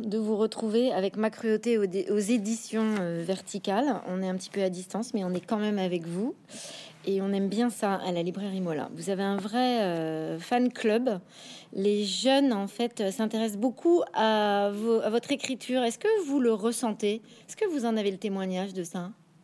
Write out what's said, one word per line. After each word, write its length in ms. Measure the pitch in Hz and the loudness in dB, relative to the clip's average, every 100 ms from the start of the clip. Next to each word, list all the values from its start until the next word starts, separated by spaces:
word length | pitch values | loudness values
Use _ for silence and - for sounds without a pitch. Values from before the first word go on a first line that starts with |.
de 140 | 214 220 | -4 -2
vous 220 | 214 208 | 0 2
retrouver 520 | 214 - 220 226 254 | 0 0 0 2 2
avec 280 | 185 190 196 | 2 0 0
Ma 100 | 220 | -2
Cruauté 480 | 220 226 214 233 226 | -2 0 0 2 2
aux 80 | |
dé-, 220 | 196 190 - | 2 0 0
aux 60 | 208 | 0
éditions, 760 | 202 240 202 226 - 220 220 208 | 2 2 0 -4 -4 0 0 0
euh, 240 | 175 170 | -2 -2
Verticales. 800 | 170 190 - 202 - 196 285 214 - | -2 -4 -6 -6 0 2 2 0 -2
On 140 | 185 | -4
est 60 | 190 | -2
un 40 | 185 | -4
petit 120 | - | -4
peu 140 | 202 | -2
à 80 | 190 | -2
distance, 420 | 180 180 202 240 | -2 -6 -6 -4
mais 100 | 214 | -4
on 120 | 180 | -2
est 120 | 180 - | -4 -2
quand 120 | 214 | 0
même 200 | 214 202 | 0 0
avec 280 | 185 175 165 | 0 -2 -4
vous. 280 | 175 247 - - - - - - - | -4 -4 -6 -14 -16 -14 -16 -18 -8
Et 160 | - 196 | -2 0
on 100 | 196 | 0
aime 200 | 196 196 | 0 0
bien 180 | 202 240 | 2 0
ça 280 | - 208 190 | 0 0 0
à 140 | 180 | 0
la 120 | 170 | -2
librairie 400 | 175 185 202 190 | -2 -4 -4 -4
Mola. 260 | 175 151 - | -2 -4 -6
Vous 160 | 160 170 | -6 -4
avez 120 | 190 | -2
un 140 | 196 196 | 0 -2
vrai, 460 | 202 240 254 240 | -2 0 2 2
euh, 560 | 190 165 160 160 160 165 | 2 0 -2 -4 -4 -6
fan 340 | - 247 247 | 0 2 2
club. 480 | - 226 220 254 185 - - - - - | 2 2 2 2 -2 -6 -20 -18 -20 -10
Les 300 | - 202 208 | -2 2 2
jeunes, 500 | 202 202 254 269 277 | 0 0 4 6 6
en 120 | 202 196 | 2 -2
fait, 360 | - 233 - | -2 -4 -2
euh, 80 | 190 | -2
s'intéressent 500 | 190 220 220 226 202 | 0 0 0 -2 0
beaucoup 400 | 247 - 339 349 - | -2 2 4 4 4
à 560 | - 220 214 208 202 202 | 2 4 4 4 4 2
vo-, 300 | 202 226 226 | 0 2 2
à 80 | 214 | 2
votre 200 | 233 - | 0 0
écriture. 520 | 277 - 247 - 254 | -2 -2 -6 -2 0
Est-ce 160 | 233 - | 0 0
que 280 | 415 440 294 | 2 2 2
vous 140 | 277 | 2
le 140 | 233 | 4
ressentez ? 680 | 214 226 226 226 208 208 214 - - - | 2 0 0 -2 0 -2 -2 -6 -20 -12
Est-ce 100 | - | -4
que 100 | 415 | -2
vous 160 | 294 | 0
en 140 | 226 214 | 0 0
avez 120 | 202 | 0
le 60 | 190 | -2
témoignage 560 | 208 190 190 185 196 | -4 -2 -2 -2 -4
de 100 | 185 | -6
ça ? 280 | 170 185 180 - _ _ | -6 -6 -8 -12 _ _